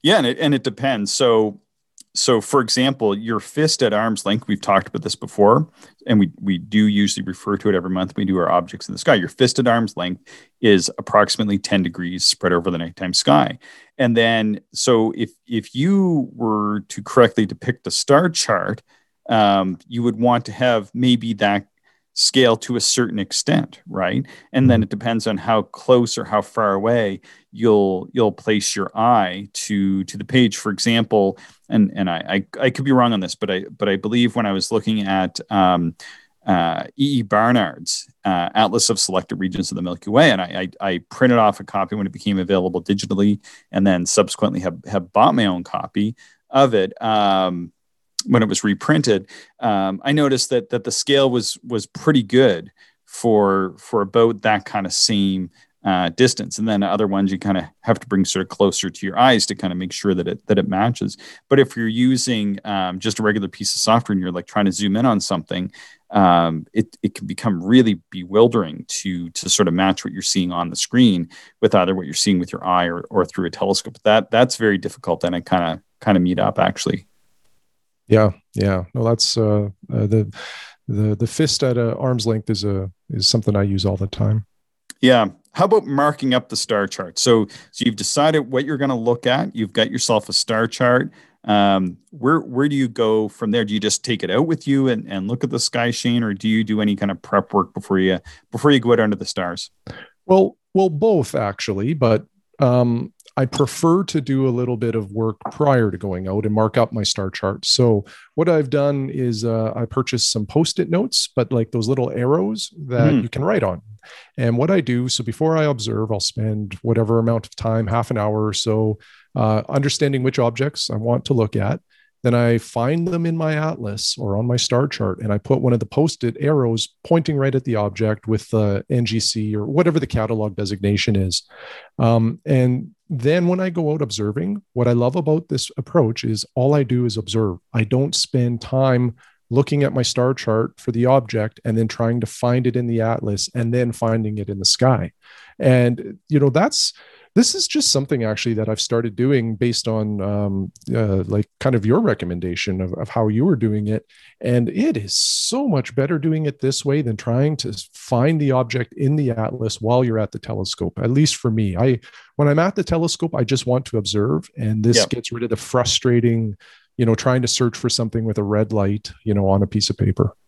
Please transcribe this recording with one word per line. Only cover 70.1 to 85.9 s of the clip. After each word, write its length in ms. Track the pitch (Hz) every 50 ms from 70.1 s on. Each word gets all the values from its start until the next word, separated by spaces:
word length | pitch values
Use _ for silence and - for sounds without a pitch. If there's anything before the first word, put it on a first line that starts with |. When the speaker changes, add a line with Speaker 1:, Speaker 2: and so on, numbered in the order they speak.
Speaker 1:
you're 100 | - 95
seeing 280 | 90 - - 98 90 87
on 200 | 87 85 87 85
the 60 | 82
screen 520 | - - - - 123 127 113 95 87 82 - - - - - _ _
with 140 | 110 113 -
either 200 | 101 90 90 95
what 120 | 95 85
you're 80 | 69 80
seeing 260 | - - 104 98 90
with 100 | 87 87
your 160 | - - -
eye 200 | 90 90 87 87
or, 160 | 87 85 87 - -
or 140 | - 98 87
through 220 | - - - 90
a 40 | 85
telescope. 460 | - - 98 95 98 - - 113 113 -
That, 280 | _ 107 104 113 101 _
that's 240 | - 113 127 127 -
very 200 | - 113 107 101
difficult, 460 | 92 85 82 - - - 92 85 82
and 140 | - 87 87
I 40 | 87
kinda, 420 | 85 - 92 90 85 82 80 80 _ _ _ _
kinda 180 | - 110 101 92
meet 220 | 90 90 90 92
up, 180 | 98 101 - -
actually. 480 | 95 92 95 - - - - - - _ _ _ _ _ _ _ _ _ _ _ _ _ _ _ _ _ _ _ _ -
Speaker 2:
Yeah, 220 | 107 110 107 101 87 _ _ _ _
yeah. 300 | 107 98 101 95 92 92 - _
No, 100 | 123 117
that's, 320 | 113 117 113 - - -
uh, 320 | 120 110 107 104 104 104 101 - _ - -
uh, 140 | 127 113 107
the, 280 | 101 104 110 104 101 - - - - - - - - - _ _ -
the, 260 | 104 101 107 107 104
the 120 | 101 117
fist 360 | 110 - - 156 147 - -
at 140 | 143 127 120
a 180 | 123 117 117 -
arm's 300 | - - 131 127 117 101
length 220 | 113 110 110 - -
is 160 | 110 92 101
a, 260 | 104 98 95 98 98 - _ _ _
is 160 | - - 98
something 280 | - - 117 104 - 104
I 100 | 101 101
use 200 | 101 98 95 95
all 140 | 98 95 95
the 80 | 98
time. 400 | 98 - - 107 104 107 110 101 _ _ _ _ _ _ _ _ _ - _
Speaker 1:
Yeah. 240 | - 127 127 117 107 95 - _ _ _
How 140 | _ - 180
about 180 | 196 220 214 117
marking 480 | 123